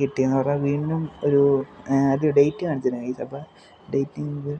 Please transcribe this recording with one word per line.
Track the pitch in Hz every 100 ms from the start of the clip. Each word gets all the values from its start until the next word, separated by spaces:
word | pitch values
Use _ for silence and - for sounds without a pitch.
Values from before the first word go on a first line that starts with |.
കിട്ടിയെന്ന് | 139 139 131 135
പറഞ്ഞാൽ | 139 143 143
വീണ്ടും | 147 151 160 156 - 147
ഒരു, | 139 139 135 131 - -
ഏഹ്, | 135 139 139
ഒരു | 151 143
ഡേറ്റ് | 147 147 170
കാണിച്ചു | 135 127
തരാം | 120 120
ഗൈസ്. | 127 120
അപ്പോൾ | 139 151 - - - -
ഡേറ്റ് | 139 139 147 147
നിങ്ങൾക്ക് | 147 139